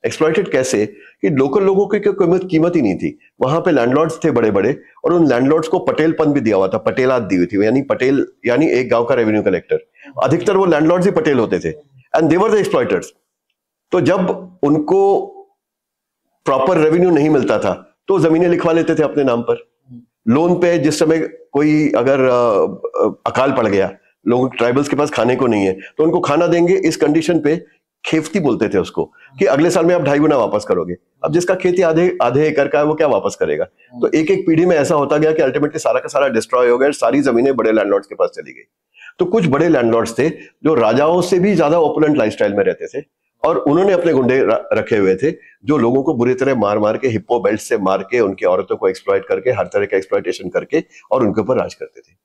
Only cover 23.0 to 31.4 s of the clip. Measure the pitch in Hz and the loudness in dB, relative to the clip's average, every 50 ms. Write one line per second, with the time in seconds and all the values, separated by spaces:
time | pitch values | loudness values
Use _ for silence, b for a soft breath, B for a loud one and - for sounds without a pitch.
23 | - 110 - - _ 117 - 123 131 135 127 123 117 107 98 98 - - - b | -2 -2 -2 -4 _ -6 -2 0 0 0 0 0 0 0 0 0 0 -2 -4 b
24 | b b b b _ 101 120 120 127 127 - - 117 120 123 139 143 143 - 135 | b b b b _ 0 0 0 0 -2 -2 -2 -2 0 0 0 0 -2 -2 -2
25 | 143 - - - 110 120 127 123 131 120 113 104 98 95 95 95 B B B - | -2 -2 -2 -2 0 0 0 0 0 0 0 2 0 0 -2 -4 B B B 0
26 | 151 165 180 180 147 - 143 156 175 175 165 170 170 175 190 190 190 160 160 - | 0 0 0 0 -2 0 0 0 2 2 2 2 2 2 2 2 0 -2 0 0
27 | 160 147 147 165 156 - 175 160 143 143 156 175 b b b b b _ _ _ | 0 0 2 0 0 0 -2 0 0 0 -2 -2 b b b b b _ _ _
28 | _ - - 160 156 - - 202 156 139 113 90 110 101 104 95 85 - - - | _ -2 -2 -2 -2 -2 -4 -2 0 0 0 0 -2 0 0 -2 -2 -2 -4 -6
29 | 78 - b b b b b - 196 - - 143 160 175 175 185 165 170 180 175 | -6 -6 b b b b b -2 0 0 2 2 2 2 2 2 2 2 2 2
30 | 147 139 143 147 151 156 147 131 110 95 98 104 - - 98 90 82 87 87 - | 0 0 0 2 2 2 2 2 0 0 -2 -4 -2 -2 -2 -2 -2 -6 -8 -12
31 | _ _ _ _ - - 151 175 | _ _ _ _ -6 -2 -2 0